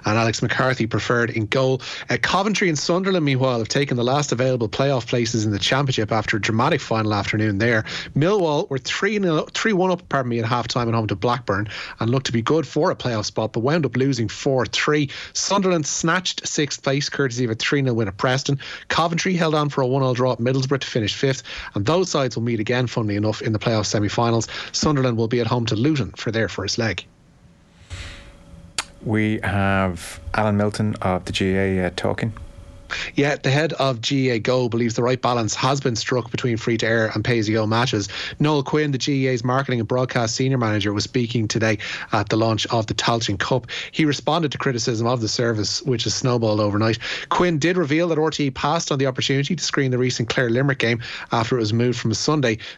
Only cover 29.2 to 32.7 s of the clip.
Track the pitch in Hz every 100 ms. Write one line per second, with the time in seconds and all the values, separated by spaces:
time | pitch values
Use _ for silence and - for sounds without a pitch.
29.2 | 107 107 - 101 98 98 95 85 - -
30.2 | - - 107 101 104 104 107 - 101 90
31.2 | - 95 95 95 98 92 87 87 101 98
32.2 | 117 - - - -